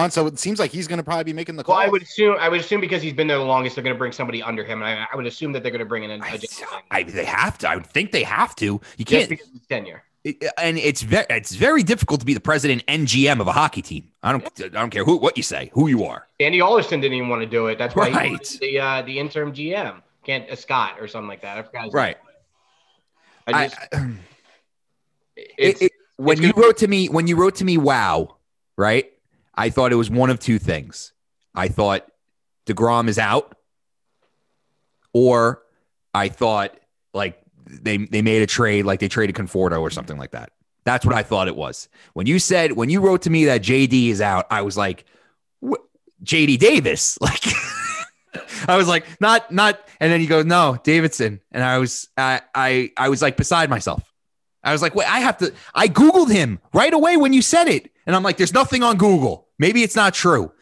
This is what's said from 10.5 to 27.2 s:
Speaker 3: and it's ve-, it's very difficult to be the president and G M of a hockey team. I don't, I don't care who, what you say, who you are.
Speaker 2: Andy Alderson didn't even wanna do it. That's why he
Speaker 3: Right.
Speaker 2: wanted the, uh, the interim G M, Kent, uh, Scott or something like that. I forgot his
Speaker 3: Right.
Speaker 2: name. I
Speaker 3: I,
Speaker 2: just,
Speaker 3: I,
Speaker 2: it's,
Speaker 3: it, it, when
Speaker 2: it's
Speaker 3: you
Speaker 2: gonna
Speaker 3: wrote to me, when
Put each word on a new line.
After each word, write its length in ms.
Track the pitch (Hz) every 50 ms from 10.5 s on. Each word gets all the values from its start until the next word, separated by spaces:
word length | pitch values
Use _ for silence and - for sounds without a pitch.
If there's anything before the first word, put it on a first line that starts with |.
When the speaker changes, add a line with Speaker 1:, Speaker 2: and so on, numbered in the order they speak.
| - -
Speaker 3:
and 180 | 170 165 165
it's 260 | 160 - 147 139 - 117
ve-, 200 | 110 156 208 - -
it's 240 | 123 113 107 - 92
very 300 | 95 180 262 320 311 202
difficult 340 | 160 233 220 - - 147 143
to 80 | 117
be 80 | 127 139
the 60 | 107
president 420 | - - 156 151 131 147 131 117 - -
and 180 | 143 160 151
G 220 | 127 107 131 135 143
M 120 | 147 117
of 60 | 101
a 60 | 87 87
hockey 300 | 143 151 160 - - -
team. 260 | - 80 - - _ _ _ -
I 80 | 107 131
don't, 280 | 131 - - - -
I 80 | 92 95
don't 200 | 82 107 113 117
care 140 | 98 104 98
who, 140 | 131 175 170
what 180 | - - -
you 80 | - -
say, 260 | - 80 71 65 - -
who 140 | - 151
you 160 | 156 131 113 95
are. 220 | 71 58 - - _ _ -
Speaker 2:
Andy 200 | - 151 165 180
Alderson 400 | 180 190 226 226 170 - 175 147
didn't 160 | 135 139 127
even 120 | 127 123 123
wanna 180 | 120 117 113
do 220 | 110 117 117 113 110
it. 100 | 110 -
That's 160 | 120 123 -
why 140 | 190 208 -
he 60 | 131
Speaker 3:
Right. 140 | - - - -
Speaker 2:
wanted 280 | 180 - - - -
the, 200 | 135 135 135 139
uh, 220 | 135 135 135 131 123
the 180 | 123 131 139
interim 320 | 147 147 - 156 151 147 139
G 200 | 135 147 156 180
M, 300 | 208 185 117 95 92 _ _ _ _ _
Kent, 260 | - 135 131 110 -
uh, 60 | 127
Scott 400 | 117 - - 135 127 113 95 95 -
or 80 | 110
something 220 | 101 - 113 107 104
like 140 | 98 92 -
that. 160 | 101 101 107
I 40 | 113
forgot 220 | - - 123 117
his 100 | 110 104
Speaker 3:
Right. 220 | 143 127 95 76 - _ _ _ _ _ _ _ _ _ _ _ _ _ _ _ _ _ _ _ _ _ _ _ _ _
Speaker 2:
name. 80 | 120 120
I 60 | 151 143
Speaker 3:
I, 60 | -
Speaker 2:
just, 100 | - - 143 - -
Speaker 3:
I, 180 | 143 139 127 113 98 87 - _ _ _ _ _ _ _ _ _ _ _ _ _ _ _ _ _ _ _ _ _
Speaker 2:
it's, 440 | - - - - - 135 131 131 -
Speaker 3:
it, 60 | 185
it, 60 | 185 - _ _ _ _ -
when 160 | 131 147 156
Speaker 2:
it's 80 | 156 160
Speaker 3:
you 60 | 180 214
Speaker 2:
gonna 140 | 208 226
Speaker 3:
wrote 100 | 233 220 -
to 80 | 220 196
me, 200 | 202 196 185 -
when 180 | - 165